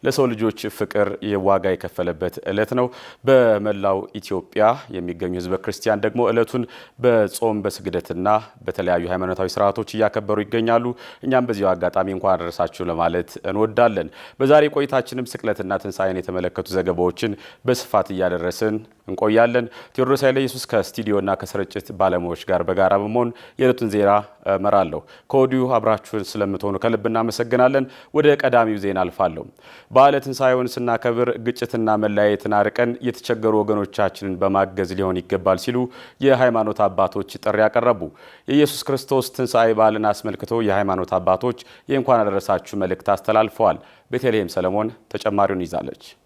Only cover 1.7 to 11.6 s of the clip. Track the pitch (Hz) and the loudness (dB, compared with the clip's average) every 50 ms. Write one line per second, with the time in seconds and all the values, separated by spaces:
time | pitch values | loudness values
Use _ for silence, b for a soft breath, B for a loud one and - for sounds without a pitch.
1.7 | 90 - - 87 - - 87 87 85 78 92 87 - - - - 98 104 110 - | -2 -2 -4 -10 -6 -6 -4 -4 -4 -4 -6 -6 -6 -8 -6 -4 -2 -2 -2 0
2.7 | 123 127 127 123 B B B B B B - 123 135 127 123 113 107 104 104 107 | 0 0 0 0 B B B B B B 2 4 4 6 6 6 4 2 0 -2
3.7 | 101 98 98 98 95 98 98 - - 104 - - 98 92 85 _ - 107 107 113 | -4 0 0 0 0 0 -4 -8 -12 -14 -8 -6 -6 -6 -6 _ 0 2 4 4
4.7 | 123 - - - - 92 87 87 85 82 92 90 90 90 87 90 95 92 - 107 | 2 0 -6 -12 -10 -10 -8 -8 -8 -6 -6 -6 -6 -6 -4 -4 -6 -4 -4 -8
5.7 | 98 - - 110 107 101 104 110 113 120 120 104 113 117 113 - - 127 117 B | -10 -4 -2 -2 -2 0 -2 -2 0 0 0 2 2 0 0 0 -2 -6 -6 B
6.7 | B B B B B - 123 123 117 110 104 98 - - 117 113 107 104 95 101 | B B B B B 0 2 2 4 4 2 0 -2 -2 -2 -2 -2 -2 -4 -6
7.7 | - - 98 95 85 90 - - 87 87 92 101 107 107 107 - _ - - - | -8 -6 -8 -6 -6 -6 -6 -6 -8 -2 0 2 2 2 0 -6 _ -12 -10 -8
8.7 | - - 92 90 90 87 85 87 90 92 92 92 92 - 95 90 - 101 101 101 | -6 -4 0 0 0 0 0 -2 -4 -4 -4 -4 -4 -4 -4 -4 0 0 0 0
9.7 | 98 117 107 - - 107 110 104 - 110 104 101 104 104 104 - 113 117 113 113 | 0 -2 -8 -6 -2 0 0 0 0 -4 -4 -2 -2 -2 -2 -2 -2 -2 0 2
10.7 | 117 117 120 123 123 B B B B B - 131 131 127 123 120 110 101 | 2 2 0 -2 -8 B B B B B -4 0 2 2 2 0 -2 0